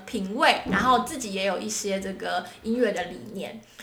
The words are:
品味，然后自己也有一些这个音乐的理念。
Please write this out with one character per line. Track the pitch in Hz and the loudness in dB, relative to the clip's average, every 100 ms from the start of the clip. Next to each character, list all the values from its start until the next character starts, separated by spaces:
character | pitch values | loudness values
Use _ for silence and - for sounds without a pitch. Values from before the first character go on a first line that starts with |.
| - | -6
品 | 226 190 226 | -4 -2 4
味， | 311 220 - | 6 6 2
然 | 190 | 2
后 | 247 240 | 6 4
自 | 226 294 | 4 -4
己 | 220 | -6
也 | 190 | -2
有 | 196 - | 0 -2
一 | 214 | -4
些 | 214 202 196 | -4 -2 -2
这 | 190 | -4
个 | 185 180 180 180 - | -6 -2 -4 -4 -10
音 | 220 240 | -2 2
乐 | 220 | 2
的 | 175 175 | 2 -4
理 | 180 214 | -8 -10
念。 | 196 - - - - | -10 -10 -10 -16 -20